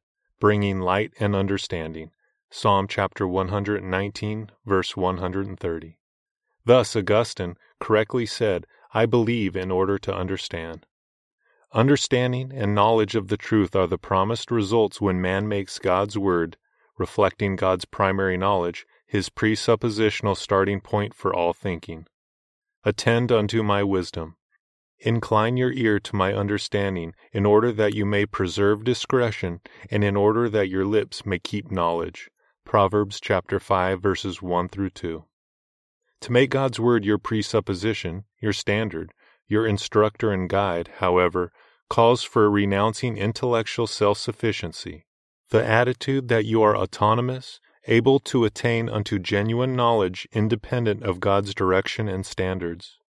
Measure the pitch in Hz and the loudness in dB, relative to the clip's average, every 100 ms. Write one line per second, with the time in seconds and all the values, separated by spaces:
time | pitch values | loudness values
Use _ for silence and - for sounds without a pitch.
0 | _ _ _ _ 104 104 101 95 90 98 | _ _ _ _ 2 4 0 0 0 0
1 | 107 - 104 98 98 98 - 85 80 80 | -2 -2 0 0 0 -2 -4 -8 -8 -10
2 | 78 _ _ _ _ - 110 98 98 - | -16 _ _ _ _ -2 2 2 0 -2
3 | 95 - 95 92 92 101 101 104 95 92 | -2 -2 -2 0 -2 -2 -2 -4 -2 -2
4 | 101 101 107 107 107 _ 110 95 - - | -2 -6 -8 -8 -10 _ -2 0 0 -2
5 | 92 90 90 95 98 90 87 82 82 - | -2 -2 -4 -4 -6 -6 -6 -6 -10 -20
6 | _ _ _ _ _ _ 117 127 110 113 | _ _ _ _ _ _ 4 4 4 -2
7 | 95 107 117 - 90 85 _ _ - 107 | 2 2 0 -4 -8 -10 _ _ 0 0
8 | 110 127 110 - 107 87 - _ _ 110 | 2 -2 -4 -2 -2 -2 -6 _ _ 0
9 | 117 120 110 120 95 92 92 92 95 98 | 2 2 2 0 -2 -4 -2 0 0 -2
10 | - 92 90 95 - 85 82 82 _ _ | -4 -6 -4 -6 -8 -10 -10 -14 _ _
11 | _ _ _ _ _ _ _ 113 131 143 | _ _ _ _ _ _ _ 2 4 4
12 | - 123 123 127 131 135 104 104 110 113 | 2 0 0 -2 -6 -4 0 4 4 4
13 | 104 113 90 104 - 110 92 101 87 90 | 2 -2 -2 -6 2 2 2 2 0 -2
14 | - 95 101 117 - 120 98 113 101 - | 0 0 2 -2 -2 -2 2 2 2 0
15 | 98 92 92 95 104 101 95 - 95 92 | 0 0 0 -2 -2 -4 -6 -4 0 0
16 | 104 104 98 85 82 - _ _ _ - | 0 -2 0 0 0 -6 _ _ _ -8
17 | 101 - 98 - 101 92 95 92 - - | -4 2 0 2 -4 0 0 0 -4 0
18 | 98 98 95 90 98 95 87 - - _ | 0 2 -2 0 0 0 -2 -6 -16 _
19 | _ 104 92 - 110 110 - 113 120 104 | _ -4 -4 -2 0 0 0 0 0 0
20 | 107 - 104 92 - 98 98 98 - 104 | 0 0 -2 -2 0 2 2 -2 -2 -4
21 | 104 - 98 90 85 - 101 82 - 82 | -4 -4 -4 0 -2 -2 -6 -6 -8 -14
22 | 80 _ _ _ _ _ _ _ 104 107 | -16 _ _ _ _ _ _ _ -4 0
23 | 117 117 123 117 104 113 104 101 101 95 | 2 2 2 2 2 0 0 0 2 0
24 | 85 87 80 - _ _ _ _ _ _ | -2 -8 -12 -14 _ _ _ _ _ _
25 | 113 117 - 107 113 127 127 131 113 101 | -2 -2 2 2 2 2 0 0 0 0
26 | - 101 95 101 101 104 - 101 98 92 | -2 -2 0 0 -2 -2 -2 -2 -2 -4
27 | 82 - _ 104 101 104 120 107 104 104 | -8 -14 _ 0 6 6 4 2 0 0
28 | 101 104 104 - 92 101 101 104 113 - | 0 0 -2 -2 -2 2 2 2 0 -2
29 | - 127 117 - 90 85 - - - 107 | 0 0 0 -2 -6 -8 -14 -20 -4 0
30 | 101 101 104 110 120 107 95 92 98 107 | 2 4 4 4 2 0 0 0 2 0
31 | - - 101 90 - 104 85 92 85 85 | 0 -6 -6 -6 -4 -8 -4 -2 0 0
32 | 85 - - _ _ _ - 107 98 104 | -4 -10 -20 _ _ _ 0 4 4 4
33 | 101 - - 95 - 98 - 95 92 95 | 0 -4 -2 -2 0 -6 0 0 2 0
34 | 98 90 98 85 90 87 90 101 95 - | 0 -2 -4 -8 -2 -2 -2 -4 -6 -6
35 | 87 80 - _ _ _ _ _ _ _ | -8 -10 -12 _ _ _ _ _ _ _
36 | _ _ - 123 135 135 135 110 120 117 | _ _ 0 2 4 2 -2 0 2 4
37 | 101 104 - 110 - 110 101 90 107 110 | 2 0 0 -4 0 -2 0 -2 -2 -4
38 | 90 90 - _ 107 98 - 104 110 82 | -6 -10 -14 _ -4 -2 -2 -2 -2 -6
39 | 80 _ _ _ _ 107 113 101 - 107 | -12 _ _ _ _ 0 2 -2 0 2
40 | 107 - 110 95 90 98 98 85 85 - | 2 2 -2 0 0 0 0 -2 -6 -2
41 | 92 90 90 90 87 - _ _ _ - | 2 4 4 0 -4 -10 _ _ _ 4
42 | 117 123 - 117 104 101 101 98 110 107 | 4 4 0 2 4 4 2 0 0 -2
43 | 123 104 104 - 127 117 110 - 113 - | -6 -4 -4 -2 -2 -2 -2 -4 -4 0
44 | 104 101 - - 113 - 85 - - 78 | 0 0 -4 -4 -2 -2 -8 -10 -14 -16
45 | _ _ _ _ _ 110 113 110 123 123 | _ _ _ _ _ 0 4 2 2 -2
46 | - 135 123 113 110 110 107 101 92 - | -4 -4 0 0 2 4 4 4 -2 0
47 | 104 113 123 127 - - _ _ - 117 | 2 2 -2 -6 -12 -20 _ _ 0 2
48 | 120 139 - 131 110 - 120 117 113 107 | 4 2 2 0 0 0 -2 -2 -2 -4
49 | 101 101 87 101 107 117 131 127 117 113 | -2 -4 -2 -2 0 0 -2 0 2 2
50 | 92 90 - 110 107 110 - 123 110 101 | 0 -2 -6 -2 0 0 -2 -2 0 -2
51 | 101 90 101 101 101 - 92 92 - - | -4 -2 2 2 0 -2 2 2 0 -4
52 | 107 95 - - 92 92 85 85 - _ | -4 -4 -6 -6 -4 -4 -6 -8 -14 _